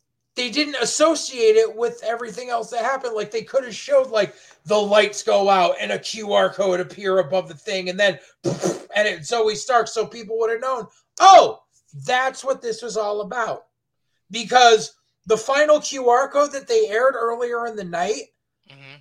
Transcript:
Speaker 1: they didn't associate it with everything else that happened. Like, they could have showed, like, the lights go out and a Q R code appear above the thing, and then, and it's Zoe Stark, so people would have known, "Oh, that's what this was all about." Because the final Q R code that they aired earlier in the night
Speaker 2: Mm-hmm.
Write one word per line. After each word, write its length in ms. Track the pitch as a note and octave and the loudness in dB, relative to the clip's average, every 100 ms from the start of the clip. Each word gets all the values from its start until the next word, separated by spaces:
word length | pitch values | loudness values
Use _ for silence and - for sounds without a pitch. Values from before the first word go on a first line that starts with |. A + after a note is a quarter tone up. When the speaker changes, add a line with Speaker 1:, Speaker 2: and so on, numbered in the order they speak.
| _ _ _ | _ _ _
Speaker 1:
they 160 | - B3 | -8 -4
didn't 260 | B3 D4 C4+ | -2 -4 -2
associate 800 | A#3 - D#4 D#4 - B3+ A3+ A3 | -4 2 2 2 -4 0 4 4
it 200 | A3 G#3+ | 2 0
with 260 | A#3 - | -6 -4
everything 460 | G#3+ A#3 A#3+ G3+ B3 | -6 -6 -8 -12 -6
else 220 | A#3 A3 | -6 -6
that 120 | A#3+ | -4
happened. 320 | A#3 C4+ B3+ | -2 -4 -4
Like, 160 | G#3+ G#3 | -6 -6
they 120 | A3+ | -8
could 220 | G#3+ C4+ | -4 -4
have 100 | B3 | -4
showed, 340 | G3+ - C#4 C4 | -8 0 2 2
like, 260 | A3 F#3 - - _ | 0 -2 -6 -20 _
the 100 | D3+ G#3 | -2 0
lights 460 | G3+ G#3 G#3 - | 4 4 2 -2
go 260 | - G3+ G3 | 0 2 4
out 280 | F#3+ F3 F#3 | 4 2 0
and 140 | G#3 | -4
a 60 | G3+ | -6
Q 340 | - G#3+ G#3 | -8 -10 -2
R 200 | G3+ F#3+ | 0 2
code 280 | F#3 G3 F3+ | 0 -2 -2
appear 380 | F3+ - G3 F#3+ | -4 -8 -2 0
above 300 | D#3+ F#3 E3 | 0 -2 -4
the 60 | |
thing, 360 | D#3+ - F#3+ F3+ | -10 -8 -6 -6
and 100 | F#3 | 0
then, 180 | G3+ - - _ | 0 0 -8 _
and 640 | F3+ F3+ F#3 - - G#3 G#3 | -6 -4 -4 -6 -6 -2 -2
it's 220 | F3 D3 | -4 -4
Zoe 260 | A#3 G#3+ | 0 0
Stark, 320 | G#3 - A#3+ A3 | -2 0 0 0
so 200 | A3+ G#3 | -4 -6
people 300 | A#3 G#3 A3+ | -10 -10 -4
would 120 | A3+ | -2
have 100 | A#3 | -4
known, 260 | B3+ B3+ - _ _ - | -4 -6 -8 _ _ 4
"Oh, 420 | F#4 F#4 - - _ _ _ C#3+ | 8 10 8 0 _ _ _ -12
that's 380 | C#3 B3+ C4 C4 | -4 -2 -2 -4
what 200 | B3+ C4 | -6 -6
this 200 | A#3 A3 | -6 -10
was 140 | A#3+ G3+ | -8 -6
all 240 | G#3 G#3 | -4 -6
about." 460 | G3 B3 G#3+ C3+ - _ _ _ _ _ _ | -6 -6 -6 -8 -14 _ _ _ _ _ _
Because 640 | G#3+ G#3+ B3 A#3+ A3 D3+ - _ _ F3 | -10 2 6 8 6 2 -14 _ _ -2
the 100 | A3 | -2
final 440 | - C#4 D4+ D4+ | 0 0 4 2
Q 280 | - C#4 B3 | 0 -2 2
R 200 | B3 C4+ | 2 2
code 220 | C#4 C#4+ | 0 -2
that 140 | C#4 C4+ | -4 -2
they 220 | A3+ G3+ | 0 0
aired 260 | A3 C4 | 2 0
earlier 520 | B3 A#3 A#3 A#3+ A#3 A#3 | 0 -4 -4 -4 -4 -6
in 100 | G#3+ | -8
the 80 | |
night 460 | F3 E3+ F#3 C#4 - _ _ _ _ | -8 -4 -4 -6 -10 _ _ _ _
Speaker 2:
Mm-hmm. 280 | C#3 C3+ C#3+ | -20 -20 -20